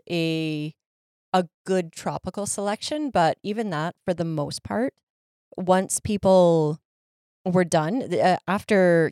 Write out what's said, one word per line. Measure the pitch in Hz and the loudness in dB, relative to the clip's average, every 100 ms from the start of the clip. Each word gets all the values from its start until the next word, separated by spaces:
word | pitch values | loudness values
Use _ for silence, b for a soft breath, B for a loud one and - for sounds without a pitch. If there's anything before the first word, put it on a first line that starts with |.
| - | -6
a, | 170 165 160 156 151 151 - _ _ _ _ _ | -2 -2 -2 -4 -4 -8 -12 _ _ _ _ _
a | 185 175 _ - | -2 -2 _ -4
good | 190 165 | -2 -4
tropical | - 185 147 190 208 202 | -8 -8 -8 -8 -8 -8
selection. | - 202 214 - 302 294 | -4 -4 -4 -6 -6 -2
But | 202 160 - | 2 2 0
even | 196 208 214 | -6 -4 -4
that, | 151 165 - | -4 -4 -6
for | - | -6
the | 170 | -2
most | 165 156 147 - | -2 -4 -6 -8
part, | - 208 269 - _ _ _ _ _ - | -6 -4 -4 -6 _ _ _ _ _ -6
once | 185 185 196 - | 2 2 2 -4
people | - 208 196 185 175 165 151 156 _ _ _ _ _ _ | -4 0 4 6 6 4 0 -4 _ _ _ _ _ _
were | 185 180 | -2 0
done, | 175 165 151 254 - | 2 2 0 -4 -2
th-, | 175 | 0
uh, | 185 180 - | 2 2 -2
after | 196 - 202 180 170 156 | -4 2 4 6 4 2